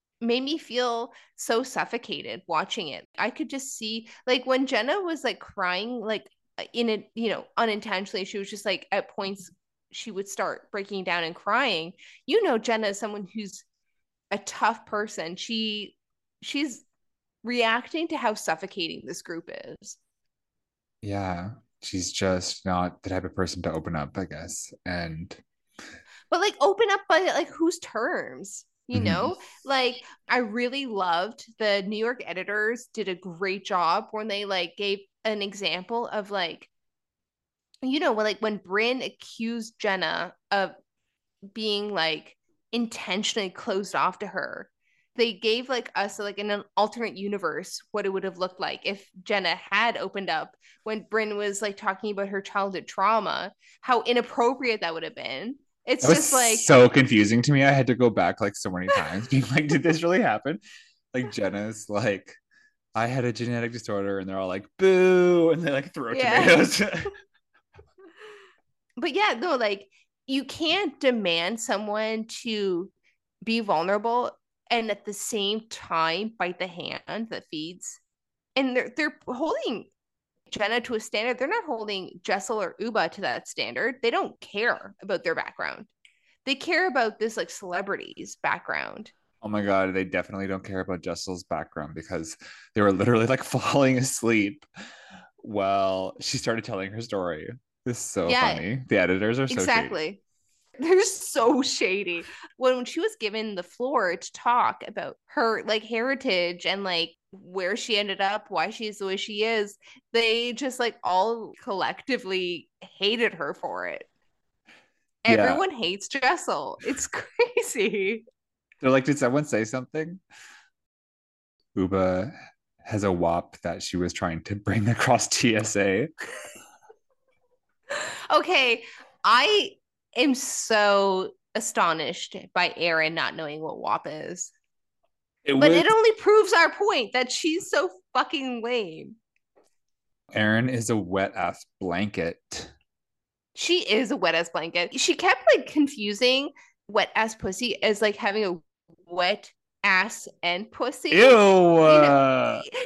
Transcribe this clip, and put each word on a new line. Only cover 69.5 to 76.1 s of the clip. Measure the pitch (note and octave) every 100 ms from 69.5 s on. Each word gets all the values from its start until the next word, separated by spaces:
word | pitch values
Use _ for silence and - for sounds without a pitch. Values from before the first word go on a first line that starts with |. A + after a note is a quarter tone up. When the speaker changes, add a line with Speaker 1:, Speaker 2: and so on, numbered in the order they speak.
| C4+
Speaker 1:
like, | A3 G3+ - _ _ _ -
you | C4+
can't | C4+ - D#4 F4+ G4 -
demand | C#4 A#3+ F#3+ E3 E3+ A3+
someone | - G3+ G#3+ G#3 A3 A3 A3 -
to | A#3+ G#3+ G3 F3 F#3+ _ _ _ _ _
be | F#3+ A3+
vulnerable | G#3 D#3+ E3+ G#3 A3 A#3 B3 - _ _ _
and | A#3+ A3+
at | G3+ -
the |
same | G3+ - A3+ G3 A3 A3+
time | - - E3 D#3+